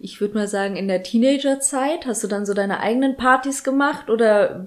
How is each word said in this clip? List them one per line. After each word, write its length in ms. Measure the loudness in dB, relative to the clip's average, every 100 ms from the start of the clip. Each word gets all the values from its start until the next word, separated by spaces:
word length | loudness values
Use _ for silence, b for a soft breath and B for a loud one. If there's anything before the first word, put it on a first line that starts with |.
ich 200 | -16 -6
würd 140 | -4
mal 140 | -2 -2
sagen, 260 | -2 -2 -2
in 120 | -2
der 160 | -2
Teenagerzeit, 1000 | 0 2 4 4 2 0 -2 -2 -2 -2 -4
hast 180 | -4
du 40 | -4
dann 180 | -4 -2
so 60 |
deine 260 | -2 0 -2
eigenen 360 | 0 2 0 0
Partys 460 | 2 2 2 -4
gemacht 480 | 0 2 2 -2 -2
oder 560 | 2 4 4 2 -2